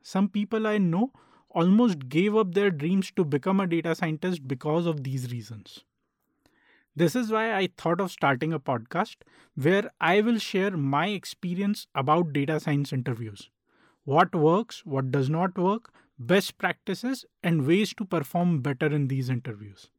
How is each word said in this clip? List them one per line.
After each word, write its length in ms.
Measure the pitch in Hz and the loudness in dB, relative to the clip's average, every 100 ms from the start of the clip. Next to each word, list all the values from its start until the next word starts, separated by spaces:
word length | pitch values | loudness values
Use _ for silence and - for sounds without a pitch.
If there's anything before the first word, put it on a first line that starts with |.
Some 260 | - 190 202 | -4 -2 0
people 380 | 208 208 220 220 | -2 -4 -2 0
I 100 | 214 | 0
know 360 | 180 170 254 _ _ _ _ | 2 2 -2 _ _ _ _
almost 540 | 175 175 208 240 160 127 | 0 4 6 4 0 -2
gave 260 | 151 202 | 0 2
up 200 | 220 202 | 2 0
their 160 | 180 202 | 2 0
dreams 400 | 156 156 190 185 | 0 0 0 0
to 100 | - | -2
become 360 | 160 139 185 190 | 0 0 0 0
a 60 | 190 | 2
data 280 | 170 165 | 0 0
scientist 540 | 160 170 156 185 175 131 | -2 -2 -2 -4 -4 -6
because 380 | 135 156 160 170 | -6 -2 0 0
of 180 | 151 | -4
these 260 | 131 131 123 | -6 -6 -6
reasons. 540 | 120 107 110 - - _ _ _ _ _ _ _ _ _ _ _ 147 | -10 -10 -18 -18 -20 _ _ _ _ _ _ _ _ _ _ _ 0
This 180 | 170 | 2
is 160 | 254 220 | 2 -2
why 240 | 220 226 | -2 0
I 140 | 202 185 - | 0 -2 -2
thought 240 | - 170 | -2 0
of 100 | 185 | -2
starting 440 | - 147 131 156 | 0 0 2 -2
a 60 | 160 | -4
podcast 560 | - 123 113 165 220 - _ _ _ | -2 -4 -4 -6 -6 -8 _ _ _
where 360 | - 139 196 220 _ | -2 2 2 -2 _
I 220 | 165 196 | 2 4
will 160 | 214 226 | 2 0
share 320 | - 190 196 | -2 -2 -2
my 380 | 180 139 143 180 | -2 -2 0 0
experience 760 | 202 - - 180 175 202 208 - | -4 -10 -10 -6 -2 -2 -2 -6
about 380 | 139 135 160 170 | -4 2 2 2
data 260 | 143 139 156 | 0 0 -2
science 340 | 160 143 139 | 0 -2 0
interviews. 580 | 135 123 117 110 101 - _ _ _ _ _ | -4 -4 -6 -8 -14 -20 _ _ _ _ _
What 300 | - 147 180 | 0 4 4
works, 480 | 175 151 180 233 - - | 4 4 4 0 -12 -6
what 240 | 135 131 | -4 0
does 180 | 139 135 | 0 0
not 300 | 160 185 185 | 0 -2 0
work, 340 | 180 220 - _ _ - | 0 0 -6 _ _ -16
best 380 | 120 190 196 - | 2 2 2 -4
practices, 680 | 185 - - 185 247 262 - _ | -4 -4 -6 -6 -4 -6 -10 _
and 240 | 175 165 135 | 0 0 2
ways 280 | 180 214 | 2 2
to 100 | - 196 | -4 -4
perform 540 | 170 139 175 175 160 | -4 -2 0 2 0
better 260 | 135 135 156 | -2 -2 0
in 220 | 147 135 | 0 0
these 200 | 135 123 | -2 -2
interviews. 640 | 127 123 104 104 98 - | -4 -6 -14 -16 -20 -20